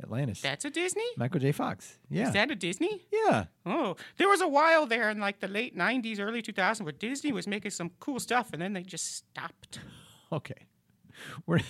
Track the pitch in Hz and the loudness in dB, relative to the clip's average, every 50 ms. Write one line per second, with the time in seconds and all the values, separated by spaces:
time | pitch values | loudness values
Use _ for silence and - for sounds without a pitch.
0 | - - 107 123 147 123 98 - - 139 135 - - 294 294 330 349 370 370 403 | -12 -6 -4 -2 -2 -2 -4 -2 -2 -4 -2 -2 -6 -6 -2 -2 -2 -2 -2 -2
1 | 453 494 466 370 120 123 - 151 127 139 147 - - - 190 - - - - _ | -4 -4 -2 -2 -2 0 0 2 2 2 2 0 -2 -4 -4 -8 -12 -20 -20 _
2 | _ _ 139 170 233 254 - 196 214 277 302 190 - 170 185 - 311 381 427 370 | _ _ -2 -2 0 2 2 2 2 2 0 -4 -4 -4 -2 0 -2 -2 -2 -4
3 | - _ - 440 440 392 - 113 90 - _ _ _ - 220 330 285 202 160 - | -6 _ 0 4 4 6 4 4 2 -2 _ _ _ -4 -2 0 0 -2 -4 -6
4 | - - - - 339 392 403 330 370 330 269 285 311 330 330 320 302 226 226 240 | -12 -18 -2 2 4 6 6 6 4 4 6 6 8 8 8 6 6 4 2 2
5 | 226 214 214 208 208 202 202 - - 190 196 208 240 254 - - 175 202 240 262 | 2 0 0 0 -2 -2 -2 -2 -6 -4 -2 -2 -2 -2 -2 0 2 2 2 2
6 | 220 226 220 202 202 208 233 240 214 - 208 - 190 190 226 214 202 151 143 - | 0 -2 -4 -4 -4 -4 -4 -4 -6 -4 0 2 2 2 2 0 -4 -8 -6 -6
7 | - 226 269 277 - 294 247 185 175 202 202 208 - 208 - - 170 175 - _ | -6 -4 -4 -2 -2 -2 -2 -2 -2 -4 -4 -4 -4 -6 -6 -6 -6 -6 -8 _
8 | - - 277 233 - - 240 247 240 - - 147 170 196 208 185 180 185 190 160 | -6 -4 -4 -4 -2 0 0 0 0 0 -6 -4 -4 -4 -4 -6 -8 -8 -8 -8
9 | - - - - - _ _ - 135 - - _ - _ - - - - - - | -8 -8 -8 -10 -14 _ _ -10 -10 -10 -12 _ -20 _ -16 -14 -14 -16 -18 -20
10 | - - - - _ _ - 117 - - - - - _ _ _ _ _ _ _ | -20 -20 -20 -20 _ _ -6 -6 -6 -6 -14 -14 -14 _ _ _ _ _ _ _
11 | _ - - - - - - - - - 170 170 - | _ -20 -20 -18 -16 -14 -14 -12 -2 2 2 2 2